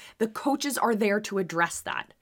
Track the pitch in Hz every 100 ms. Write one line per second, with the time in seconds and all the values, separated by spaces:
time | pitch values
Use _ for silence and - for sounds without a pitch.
0 | - - 220 - - 285 285 240 226 220
1 | 208 202 214 196 170 165 170 - - -
2 | - _